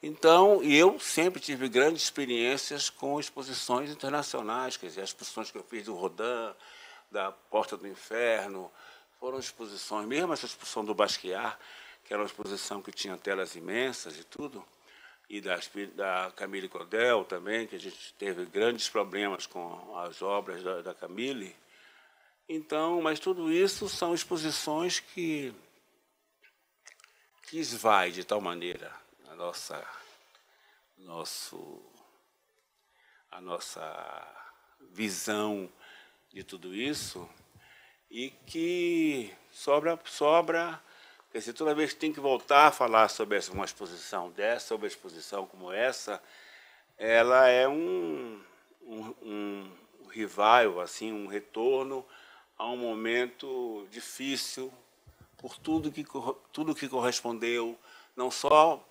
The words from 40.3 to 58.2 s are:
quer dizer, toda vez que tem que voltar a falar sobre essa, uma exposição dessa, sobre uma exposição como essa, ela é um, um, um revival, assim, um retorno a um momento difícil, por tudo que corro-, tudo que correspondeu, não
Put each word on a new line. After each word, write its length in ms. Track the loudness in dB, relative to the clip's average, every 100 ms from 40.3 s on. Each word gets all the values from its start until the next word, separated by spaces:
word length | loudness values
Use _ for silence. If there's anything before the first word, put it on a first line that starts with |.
| 6 6 0 -2 -6 -16 -20 -20 -20 _
quer 80 | -10
dizer, 140 | -8
toda 220 | -2 0 2
vez 180 | 0
que 60 | 0
tem 140 | -4
que 60 | 0
voltar 480 | 2 2 6 10 10
a 40 |
falar 380 | 8 4 8 6
sobre 280 | 4 0 0
essa, 140 | -2
uma 140 | -6 -6
exposição 680 | -8 -12 -12 -8 -6 -6
dessa, 360 | -2 -2 -2 -2
sobre 180 | -4 -4
uma 40 |
exposição 560 | -8 -16 -16 -10 -8 -8
como 260 | -12 -8
essa, 500 | 0 0 -2 -8 -10 -10 -20 -20 -20 -20 -20 _ _
ela 500 | 4 6 8 10 10
é 200 | 8 6
um, 720 | 4 -2 -2 -2 -4 -8 -12 -18 -20 _ _
um, 320 | -14 -12 -12 -12
um 500 | -10 -6 -6 -8 -12 -18 -20 _ -18
revival, 720 | -8 -6 4 8 8 8 2
assim, 320 | -6 -6 -8
um 160 | -6 -6
retorno 760 | -8 -8 -2 2 2 0 -8 -10 -20 -20 -20 _ _
a 80 | -8
um 100 | -4
momento 1080 | -4 -4 0 0 -2 -6 -8 -6 -6 -8 -12
difícil, 840 | -16 -14 -10 -6 -4 -6 -8 -10 -12 _ _ -20 _ -20 -16
por 200 | -16 -10
tudo 340 | -2 0 0
que 120 | -6
corro-, 340 | -8 -6 -6 -8 _
tudo 240 | -6 -4 -2
que 120 | -2
correspondeu, 920 | 0 2 0 -4 -2 0 0 0 -6 -18 -20 -20
não 160 | -4